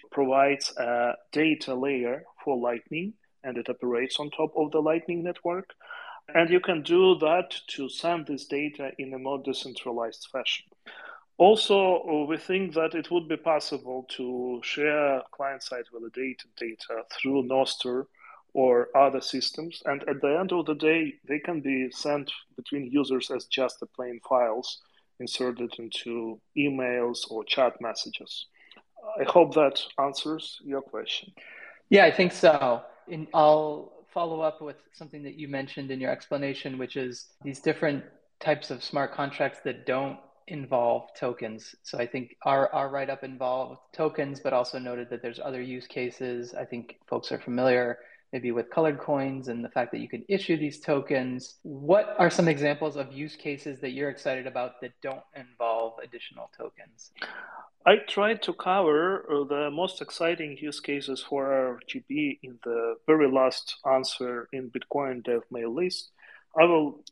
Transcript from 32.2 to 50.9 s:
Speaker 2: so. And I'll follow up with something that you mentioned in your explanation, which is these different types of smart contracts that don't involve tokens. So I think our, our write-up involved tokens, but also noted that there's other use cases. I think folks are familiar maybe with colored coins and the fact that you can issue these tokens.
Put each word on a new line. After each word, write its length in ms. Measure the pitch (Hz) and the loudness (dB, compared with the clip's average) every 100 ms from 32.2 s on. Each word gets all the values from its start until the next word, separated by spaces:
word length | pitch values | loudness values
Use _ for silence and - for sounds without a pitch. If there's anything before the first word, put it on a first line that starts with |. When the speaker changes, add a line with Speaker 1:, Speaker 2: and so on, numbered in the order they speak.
| 180 | 2
Speaker 2:
so. 520 | - 170 143 135 113 - - - | 6 6 8 4 0 -2 -18 -12
And 160 | 165 151 | -10 0
I'll 720 | 165 151 151 151 151 - - - | 6 8 8 4 -6 -12 -20 -8
follow 300 | 180 170 160 | -4 -4 -2
up 180 | 156 160 | -2 -4
with 160 | 151 139 _ | -12 -14 _
something 300 | - 156 151 | -20 -18 -14
that 140 | 139 139 | -14 -12
you 120 | 143 | -8
mentioned 420 | 139 135 - 135 | -6 -6 -8 -8
in 80 | 131 | -6
your 120 | 131 | -4
explanation, 680 | 127 - 143 139 135 139 131 | -4 -4 -4 -4 -6 -8 -8
which 220 | 123 143 | -6 -6
is 300 | 127 123 - _ | -6 -8 -18 _
these 180 | 143 131 | -12 -4
different 440 | 160 147 160 139 - _ _ - | -2 0 0 -2 -6 _ _ -6
types 300 | 160 139 - | -2 -2 -2
of 140 | 127 | -10
smart 300 | - 147 135 | -4 -2 -2
contracts 460 | - 139 - 135 - | -4 -4 -2 -4 -2
that 220 | 143 123 - | -8 -6 -2
don't 320 | 131 139 135 - _ - | -2 -2 -8 -18 _ -14
involve 600 | 156 131 127 120 120 - - | -10 -2 2 2 0 -4 -6
tokens. 560 | 127 120 113 110 - - | -6 -4 -8 -10 -16 -20
So 140 | - 139 | -8 -4
I 100 | 120 | -4
think 300 | 131 123 - | -4 -8 -4
our, 260 | - 139 135 | 2 2 2
our 160 | 151 135 | 0 -2
write-up 340 | 139 135 135 | -4 -4 -6
involved 560 | 135 127 131 127 127 131 _ | -8 -6 -2 -2 -4 -10 _
tokens, 440 | - 156 151 139 135 | -2 -2 0 -4 -4
but 140 | 135 | 0
also 260 | 131 - 131 | 2 0 -4
noted 300 | 127 123 120 | -8 -8 -8
that 140 | 120 | -8
there's 180 | 120 117 | -8 -8
other 220 | 139 127 | -8 -8
use 240 | 127 127 - | -8 -10 -10
cases. 640 | 135 123 - 127 120 120 | -6 -6 -6 -6 -6 -8
I 140 | - 127 | -10 -8
think 320 | 120 - - - | -10 -12 -14 -6
folks 240 | 120 - | -6 -4
are 60 | 120 | -8
familiar 640 | - 123 131 123 120 120 - - _ | -4 2 4 4 2 -4 -12 -20 _
maybe 180 | 131 120 | -6 -2
with 180 | 117 - | -2 0
colored 280 | - 160 139 | 2 2 2
coins 500 | - 139 135 135 127 | -2 -2 -2 -4 -6
and 140 | 117 | -6
the 40 | 117 | -4
fact 220 | 131 120 | -2 -2
that 80 | 117 | -4
you 80 | 117 | -8
can 160 | 117 - | -8 -2
issue 300 | 190 - 160 | 0 2 0
these 220 | 147 - | 0 -4
tokens. 760 | - | 0